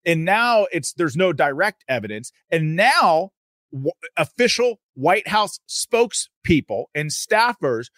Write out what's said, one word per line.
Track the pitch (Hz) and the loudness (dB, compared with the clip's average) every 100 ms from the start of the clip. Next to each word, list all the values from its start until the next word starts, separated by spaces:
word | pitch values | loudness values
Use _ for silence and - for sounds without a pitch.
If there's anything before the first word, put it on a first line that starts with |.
| 170 | -2
And | 165 170 | 0 2
now | 208 240 214 190 | 2 4 2 2
it's, | 170 - | -2 -6
"There's | - 165 135 | -4 -2 0
no | 185 | 0
direct | 151 147 139 202 - - | 2 0 0 -2 -4 -4
evidence." | 127 101 107 123 - _ | -4 -4 -10 -12 -20 _
And | 165 156 165 | -2 0 2
now | 233 339 208 160 190 _ _ _ _ | 2 4 4 2 0 _ _ _ _
w-, | 131 139 - 165 - | -8 -6 -8 -8 -6
official | 151 - 240 - 247 214 _ 131 | -4 0 0 2 -2 -4 _ -2
White | 143 208 - | 0 0 0
House | 208 202 - - | 0 0 -4 -12
spokespeople | - - 226 233 - - _ - 156 - 104 - | -10 -2 0 0 -2 -8 _ 0 2 0 -6 -6
and | 147 151 | -8 -6
staffers | - - 214 240 226 147 117 120 | -8 -2 2 2 0 -2 -4 -6